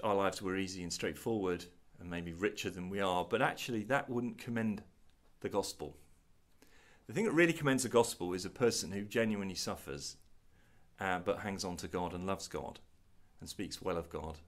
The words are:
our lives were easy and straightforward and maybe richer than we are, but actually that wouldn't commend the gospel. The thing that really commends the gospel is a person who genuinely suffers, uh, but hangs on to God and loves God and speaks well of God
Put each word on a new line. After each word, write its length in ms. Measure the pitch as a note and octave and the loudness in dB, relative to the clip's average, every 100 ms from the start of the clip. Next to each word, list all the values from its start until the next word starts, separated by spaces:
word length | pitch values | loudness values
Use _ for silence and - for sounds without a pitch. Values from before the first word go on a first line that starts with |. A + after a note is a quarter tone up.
our 100 | A2 | 2
lives 280 | G2 G2 - | 4 2 0
were 140 | F#2+ F#2+ | -2 0
easy 260 | F#2+ F#2+ | -2 -4
and 100 | F2 | -6
straightforward 720 | - F#2+ D2 A#2+ A2 F#2 F2 - - - - | -2 -4 -2 -2 0 2 0 -4 -18 -20 -14
and 120 | F2 | -8
maybe 240 | F2 E2+ | -6 -6
richer 340 | E2 G#2 - G2+ | 0 -2 0 -6
than 220 | F2+ F2+ | -4 -6
we 100 | G2 | 0
are, 240 | G2 F2+ | 2 2
but 160 | E2+ A2+ | 2 2
actually 440 | D3+ - - A2+ | 2 0 -4 -2
that 260 | G#2 C3+ - | 0 0 0
wouldn't 260 | A#2+ A#2+ A2 | -2 -2 -6
commend 460 | - A#2 A2+ G2+ - - - - - - | -4 0 0 -2 -8 -20 -20 -20 -20 -8
the 80 | G2+ | -2
gospel. 480 | G2+ F#2 - D2+ - - - _ - _ - - - - - - | 0 -2 -6 -10 -12 -20 -20 _ -20 _ -20 -20 -20 -20 -20 -6
The 80 | |
thing 100 | C3 | 0
that 80 | A3 | 4
really 200 | D#3 E3+ | 8 8
commends 320 | E3 C#3+ C3 | 6 4 4
the 40 | A#2+ | 6
gospel 460 | A#2 A2+ - F2+ | 6 6 2 -2
is 100 | F#2 | -2
a 60 | F#2 | -4
person 420 | - A#2 A2+ E2 | 4 4 4 -2
who 100 | G2+ | -4
genuinely 520 | G#2 A#2+ A2+ G2+ F#2+ | -2 2 2 0 -2
suffers, 640 | F2 - F2 - C#2 - - - - - - - - - - | -4 -4 -6 -8 -8 -10 -14 -20 -20 -20 -20 -20 -20 -18 -4
uh, 200 | F#2+ F2+ | 0 0
but 180 | F2+ - | 0 0
hangs 260 | G#2 F#2+ | -2 -4
on 120 | F#2+ F2 | -4 -6
to 100 | D#2+ | -4
God 240 | F#2 F2 | -2 -2
and 140 | F2+ F#2+ | -2 -2
loves 220 | F#2+ - | -4 -4
God 320 | D#2 B1+ - - - - - - - | -8 -8 -12 -20 -20 -20 -20 -20 -18
and 80 | B2+ | -14
speaks 320 | - E2+ - | -8 -6 -4
well 160 | F#2 E2+ | -2 -2
of 140 | D#2+ | -4
God 280 | D#2+ D#2+ D#2 | -6 -8 -10